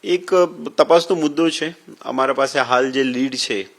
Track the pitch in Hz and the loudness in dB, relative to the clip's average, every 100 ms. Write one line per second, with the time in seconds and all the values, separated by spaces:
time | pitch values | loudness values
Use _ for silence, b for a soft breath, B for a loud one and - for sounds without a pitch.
0 | 202 180 180 180 175 156 151 - 156 170 | -2 -2 2 2 2 0 -8 0 4 4
1 | 170 180 151 147 165 156 156 170 - - | 4 0 0 0 -2 -2 -8 -10 -20 -16
2 | 120 127 131 135 135 139 120 127 131 131 | -8 -2 -2 0 0 0 0 2 2 0
3 | 131 123 127 127 - 107 95 | -2 0 -4 -4 -4 -6 -6